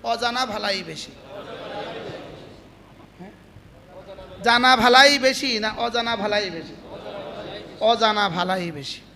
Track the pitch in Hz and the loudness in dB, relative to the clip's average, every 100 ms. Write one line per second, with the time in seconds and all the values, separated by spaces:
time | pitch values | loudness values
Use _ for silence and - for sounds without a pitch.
0 | 247 233 240 240 262 208 208 196 170 151 | -2 0 0 0 -2 -2 -2 -4 -6 -12
1 | - - 147 147 139 151 - 202 190 170 | -12 -16 -16 -16 -14 -14 -12 -10 -10 -10
2 | - - - - - - - - - - | -12 -12 -14 -16 -18 -20 -20 -20 -20 -20
3 | - - 190 - - - - - - 185 | -20 -20 -20 -20 -20 -20 -20 -20 -20 -20
4 | 190 190 - - 196 240 254 254 240 247 | -18 -18 -16 -2 2 4 6 6 8 10
5 | 277 285 254 262 269 226 214 214 233 233 | 10 8 2 2 -2 -2 -2 -2 -2 -2
6 | 233 226 208 208 196 165 147 - - 196 | -2 -2 0 0 -2 -8 -12 -16 -16 -14
7 | - - - - - - - - 220 233 | -12 -12 -12 -12 -12 -14 -14 0 2 4
8 | 220 208 202 175 180 185 175 147 135 - | 2 2 0 0 -2 -2 -4 -8 -10 -12
9 | - | -16